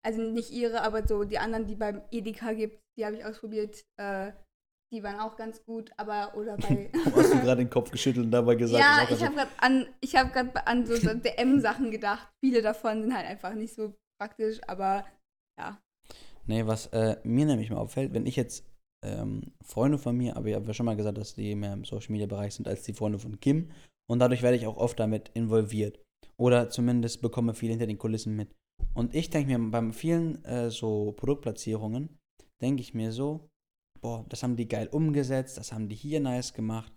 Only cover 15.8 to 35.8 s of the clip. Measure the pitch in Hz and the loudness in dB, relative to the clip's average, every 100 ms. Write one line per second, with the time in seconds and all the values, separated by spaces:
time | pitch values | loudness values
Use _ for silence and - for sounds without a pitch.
15.8 | _ _ _ - - - - 110 110 110 | _ _ _ -20 -18 -12 -2 -2 0 -2
16.8 | - 113 110 107 - 120 151 127 107 113 | -2 0 0 0 0 2 4 2 0 -4
17.8 | 110 - 135 123 - 127 117 - - - | -4 -2 -2 -2 -2 -2 -4 -6 -16 -20
18.8 | _ _ 104 101 104 107 - _ - - | _ _ -8 -6 -4 -6 -8 _ -10 0
19.8 | 131 147 120 120 120 - 110 104 107 107 | 2 2 0 -2 -2 -2 -2 -2 -4 -2
20.8 | 117 107 107 101 101 - 104 104 101 101 | -2 0 -2 -4 -8 -8 -6 -4 -4 -6
21.8 | 98 107 - 107 104 101 101 - - 98 | -8 -10 -4 -4 -2 -4 -6 -6 -6 -6
22.8 | - 107 107 104 110 107 - 147 170 - | -8 -4 -4 -4 -6 -2 2 2 0 -12
23.8 | - _ _ 117 123 123 120 123 113 - | -20 _ _ 4 4 4 4 4 0 0
24.8 | 120 - 107 107 - - 113 113 107 107 | 0 2 0 0 -4 -4 4 4 4 0
25.8 | 104 - _ _ - - 123 120 117 - | -2 -4 _ _ -20 2 6 6 4 2
26.8 | 120 123 113 - 117 123 117 113 117 113 | 2 4 2 0 -2 2 0 0 -2 0
27.8 | 113 104 117 110 110 107 104 - _ _ | -2 -2 -2 -2 -2 -4 -6 -12 _ _
28.8 | - - 120 151 165 156 135 127 113 117 | -2 0 0 0 0 0 2 2 2 0
29.8 | 110 110 160 170 165 147 - 123 120 110 | 0 -2 0 2 0 -4 -6 -2 -2 -2
30.8 | 113 107 104 104 - 143 127 104 - 110 | -2 0 -2 -2 -2 -2 -2 -6 -4 -4
31.8 | 110 117 151 - _ _ _ _ 123 139 | -2 -4 -6 -12 _ _ _ _ -2 0
32.8 | 123 117 113 113 143 160 156 _ _ _ | -2 -4 -4 -2 -4 -4 -12 _ _ _
33.8 | _ - 117 117 110 - 123 120 113 110 | _ -10 -8 -6 -8 -4 -2 -2 -2 -2
34.8 | 110 151 160 147 131 131 131 - - 110 | -2 0 2 2 2 0 -2 -10 -10 -6